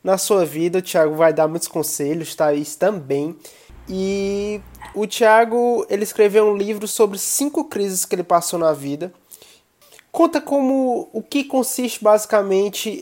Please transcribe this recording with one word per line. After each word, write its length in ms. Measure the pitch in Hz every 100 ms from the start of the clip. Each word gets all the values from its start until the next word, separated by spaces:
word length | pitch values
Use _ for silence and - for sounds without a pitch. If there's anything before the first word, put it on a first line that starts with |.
na 160 | 185 190
sua 260 | - 202
vida, 360 | 160 147 170 185
o 20 |
Thiago 320 | 185 180 156
vai 180 | 156 165
dar 140 | 156 156
muitos 220 | 165 -
conselhos, 680 | 165 147 - 143 165 151
Thaís 400 | - 156 147 147
também. 600 | - 185 202 135 139 151 160 - - - - -
E 720 | 185 190 196 196 202 208 208 - - - 196
o 100 | 214
Thiago, 800 | - 220 220 233 240 240 233 -
ele 140 | 202
escreveu 460 | 208 - 208 208 214
um 80 | 202
livro 320 | 202 208 208
sobre 300 | - 214 196
cinco 480 | - - 285 302 -
crises 380 | 202 202 185
que 120 | - 185
ele 80 |
passou 340 | 170 175 - 175
na 140 | 160
vida. 400 | 147 139 147 180 - _ - - _ _ _ _ - _
Conta 300 | - 330 302
como, 680 | 294 285 262 269 254 240 -
o 100 | 220
que 220 | - 285
consiste 580 | 277 262 233 - 247 -
basicamente 960 | 214 214 - 214 196 190 202 190 220 190